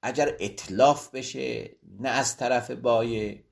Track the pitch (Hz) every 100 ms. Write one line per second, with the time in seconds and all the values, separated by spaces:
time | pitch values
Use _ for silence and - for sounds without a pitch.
0 | 120 131 147 - 101 - - 95 135 143
1 | - 131 127 131 131 117 - - - 95
2 | 127 123 135 - 123 123 117 - 123 117
3 | 117 113 107 101 _